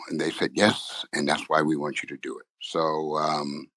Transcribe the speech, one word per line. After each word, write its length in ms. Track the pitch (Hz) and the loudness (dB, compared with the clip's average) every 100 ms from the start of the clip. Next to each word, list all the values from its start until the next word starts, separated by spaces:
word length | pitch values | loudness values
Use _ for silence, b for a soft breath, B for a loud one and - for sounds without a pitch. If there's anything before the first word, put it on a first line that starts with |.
| - | -6
And 100 | 78 | -2
they 100 | 80 | -2
said, 200 | - 85 - | 0 0 4
"Yes, 500 | 104 - - - - | 4 4 -2 -10 -6
and 140 | 76 71 | -2 0
that's 200 | 76 - | 0 2
why 120 | 78 | 4
we 140 | 76 73 | 4 2
want 260 | 73 - | 0 -4
you 60 | - | -6
to 80 | 69 | -8
do 200 | 67 62 | -10 -10
it." 60 | - - | -14 -16
So, 560 | - 85 80 78 78 76 | -4 0 2 0 -2 0
um, 500 | 76 78 71 71 - | 0 0 -4 -6 -10